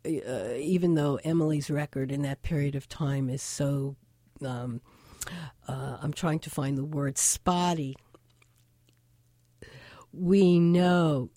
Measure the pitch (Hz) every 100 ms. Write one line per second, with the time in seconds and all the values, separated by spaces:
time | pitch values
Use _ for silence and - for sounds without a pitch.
0 | - 151 123 123 107 123 151 180 175 156
1 | 147 135 160 165 156 151 143 147 147 135
2 | 131 143 139 139 - 165 143 139 - -
3 | 143 139 127 135 - - 143 139 139 135
4 | _ _ _ - 135 120 123 - - -
5 | - - - 175 147 - - 131 135 127
6 | 156 - 170 156 - - 135 135 147 147
7 | 139 - - - 185 180 175 165 135 135
8 | _ _ _ _ _ _ _ _ _ _
9 | _ _ _ _ _ _ - - - -
10 | - - 180 196 180 170 170 180 180 175
11 | 160 139 120